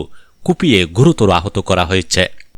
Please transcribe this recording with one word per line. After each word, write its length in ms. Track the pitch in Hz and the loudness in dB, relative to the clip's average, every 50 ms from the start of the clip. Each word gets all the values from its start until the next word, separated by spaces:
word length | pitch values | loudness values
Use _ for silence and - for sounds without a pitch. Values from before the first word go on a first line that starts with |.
| 78 - - - - _ _ _ - | -2 -6 -12 -18 -20 _ _ _ -4
কুপিয়ে 360 | - 175 - 190 160 113 95 87 78 85 | -4 -2 0 2 2 2 2 2 0 2
গুরুতর 340 | 107 131 170 156 - 113 98 | 2 4 4 4 4 2 2
আহত 260 | 90 87 85 101 - 101 | 2 0 0 -2 -6 -6
করা 240 | - - 95 90 87 | -4 -2 -2 0 0
হয়েছে। 380 | 82 95 95 87 - - 92 90 - - - - - _ | 0 -2 -4 -2 -2 -2 -2 -2 -2 -4 -10 -20 -20 _